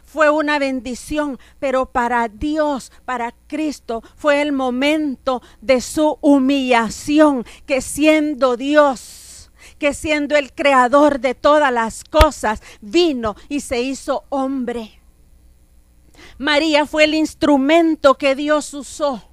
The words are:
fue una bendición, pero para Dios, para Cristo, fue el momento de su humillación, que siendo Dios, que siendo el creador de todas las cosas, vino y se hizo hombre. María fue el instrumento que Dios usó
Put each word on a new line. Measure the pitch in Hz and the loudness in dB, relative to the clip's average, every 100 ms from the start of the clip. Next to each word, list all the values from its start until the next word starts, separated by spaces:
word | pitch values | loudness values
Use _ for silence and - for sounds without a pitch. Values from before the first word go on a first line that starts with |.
fue | _ 294 302 | _ 0 2
una | 302 294 294 | 2 0 -2
bendición, | 269 262 240 233 - 302 294 247 - _ | -2 -4 -8 -12 -8 -6 -6 -8 -16 _
pero | 277 262 262 | -4 -4 -2
para | 254 240 240 233 | -2 -2 -2 -4
Dios, | 208 302 311 294 269 - - | -6 -4 -2 -2 -4 -8 -16
para | - 247 233 - _ | -10 -8 -8 -12 _
Cristo, | 302 311 - - 226 - - | -6 -6 -8 -10 -10 -12 -4
fue | 302 285 | 0 0
el | 294 | 0
momento | 269 262 247 285 311 302 247 - 247 - - | -2 -2 -2 0 0 -2 -4 -4 -6 -8 -8
de | 220 254 | -2 -2
su | - 311 302 - | -2 0 0 2
humillación, | 302 285 262 277 254 233 220 - - 294 302 262 202 - - | 2 4 4 0 2 2 0 -4 0 4 4 2 -6 -14 -4
que | 262 | -4
siendo | - 277 311 311 302 254 262 233 | -4 0 2 2 0 0 0 0
Dios, | 277 302 285 233 - - - - - _ - - | 2 4 2 0 -10 -20 -20 -20 -20 _ -20 -6
que | 294 - | -4 -4
siendo | 302 302 285 294 | -2 -2 0 -2
el | 262 | -2
creador | - 277 262 247 285 294 277 | -2 2 4 4 4 4 2
de | 254 | -4
todas | 240 294 302 285 | 0 2 4 2
las | 240 226 - | 0 -4 -8
cosas, | - 311 311 - 233 220 - - | 0 4 4 2 -6 -6 -12 -20
vino | 208 330 349 254 220 196 - | -2 0 0 0 -6 -8 -8
y | 285 | -8
se | - 240 | -4 -4
hizo | 262 262 - 254 - | -4 -6 -6 -6 -6
hombre. | 277 269 269 240 240 214 _ _ _ _ _ _ _ _ _ _ _ _ - - - | -6 -4 -4 -6 -8 -12 _ _ _ _ _ _ _ _ _ _ _ _ -20 -20 -8
María | 285 294 320 294 294 | -2 0 2 2 0
fue | 311 311 | 2 2
el | 311 | 2
instrumento | 302 - 302 285 269 339 330 311 277 262 | -2 0 2 2 4 4 2 4 2 4
que | 285 269 | 0 -2
Dios | 294 302 - 285 | 0 -2 -2 -12
usó | - - 285 247 - | -14 -6 -6 -6 -12